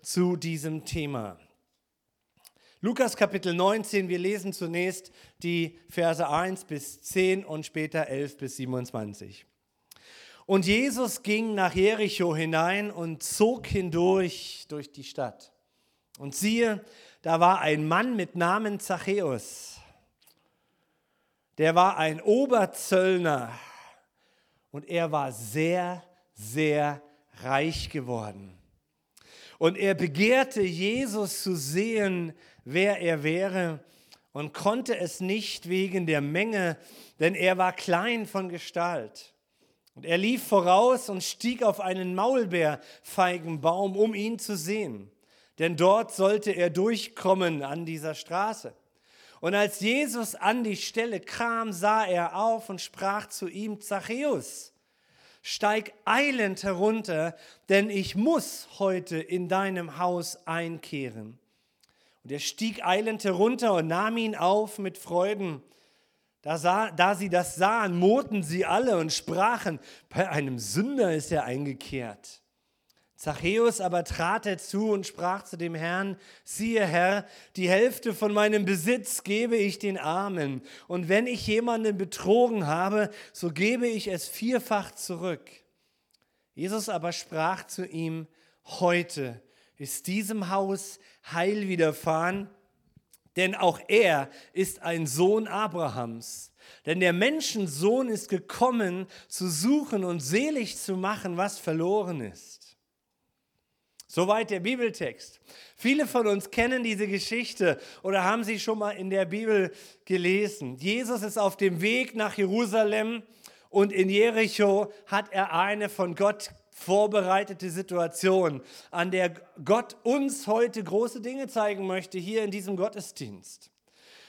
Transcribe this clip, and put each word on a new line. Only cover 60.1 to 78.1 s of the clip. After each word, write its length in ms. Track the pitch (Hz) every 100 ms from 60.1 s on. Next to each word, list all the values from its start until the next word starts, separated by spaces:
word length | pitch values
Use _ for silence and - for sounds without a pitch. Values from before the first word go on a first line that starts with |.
| 180 165 - -
einkehren.“ 920 | 165 170 165 - 147 131 110 110 123 _ _ _ _ _ _ _ _
Und 80 | 123
er 80 | 143
stieg 480 | - - 220 202 175
eilend 380 | 190 220 214
herunter 500 | 202 180 214 254 240
und 140 | 185 160
nahm 280 | 170 214 233
ihn 200 | 226 214
auf 420 | 170 208 214 214
mit 180 | 196 190
Freuden. 640 | - 175 190 208 190 143 - _ _ _ _ _ _ _
Da 140 | 147 160
sah, 360 | 170 190 220
da 240 | 165 180 196
sie 120 | 196
das 280 | 175 175 156
sahen, 420 | 190 233 202 175
murrten 460 | 185 247 - 208
sie 200 | 151 175
alle 320 | 185 185 254 190
und 160 | 156
sprachen: 680 | - - 165 208 240 196 151 - - _
„Bei 200 | 165 185
einem 320 | 147 139 123
Sünder 560 | 104 120 233 277 196 156
ist 160 | 147
er 100 | 156
eingekehrt.“ 960 | 117 127 143 135 - 135 117 101 - - _ _ _ _ _ _ _
Zachäus 640 | _ - 147 170 214 233 -
aber 220 | 185 175
trat 440 | 170 - 165 220 208
herzu 440 | 185 - 196 220
und 160 | 202 -
sprach 380 | - 175 196
zu 120 | - 170
dem 200 | 170 165
Herrn: 400 | 165 180 196 190 - -
„Siehe, 420 | - - 220 226
Herr, 400 | 190 170 185 202 202 - -
die 140 | - 180
Hälfte 460 | 190 247 - 233